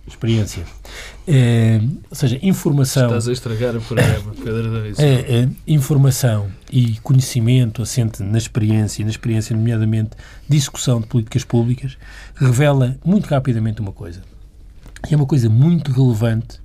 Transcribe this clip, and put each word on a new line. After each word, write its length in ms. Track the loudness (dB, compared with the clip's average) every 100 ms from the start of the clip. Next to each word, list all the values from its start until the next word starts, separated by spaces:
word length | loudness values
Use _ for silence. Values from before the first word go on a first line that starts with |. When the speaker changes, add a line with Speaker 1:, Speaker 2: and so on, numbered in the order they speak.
| -20
Speaker 1:
experiência, 560 | -6 0 0 0 -6 -12 -16 -18 -16 -18 -14 0
eh, 520 | 4 4 4 4 2 0 -4 -12
ou 60 | -4
seja, 200 | -2 0
informação. 640 | 0 0 0 2 2 2 2
Speaker 2:
Estás 220 | 0 -2
a 40 |
estragar 440 | -4 -4 -4 -2 -4
o 40 |
programa, 540 | -4 2 2 2 -4
<coughs> 80 | -10
Pedro 240 | -6 -4 -2
Adão 200 | -4 -6
e 80 | 2
Silva. 60 |
Speaker 1:
É, 400 | 4 4 2 2
é, 60 | 0 -2 0
informação 840 | 0 2 4 4 4 0 0 -4 -10 -2
e 240 | 0 2 0
conhecimento 840 | 2 2 2 0 2 2 2 -2
assente 440 | -4 -2 -2 -4
na 140 | -2 -2
experiência, 640 | -2 -2 0 2 0 -2
e 20 |
na 60 | -6
experiência, 420 | -4 -2 -2 -2
nomeadamente, 560 | -2 0 0 0 0 -2 -8 -20 -20 0
discussão 520 | 0 0 -4 -2 -2
de 60 | 0
políticas 380 | -4 -2 -4
públicas, 520 | -2 0 0 -2 -6 -12 -20 -20 -20
revela 640 | 0 0 4 4 4 0 -2
muito 220 | 0 0 2
rapidamente 540 | -2 0 -2 -2 -4
uma 120 | -8
coisa. 280 | -10 -14 -14 -18 -20 -20 -20 -20 -20 -20 -16 -2
E 60 |
é 20 | 0
uma 100 | 2
coisa 220 | 2 2
muito 440 | 4 4 2 0
relevante 680 | 2 2 2 0 -2 -6 -16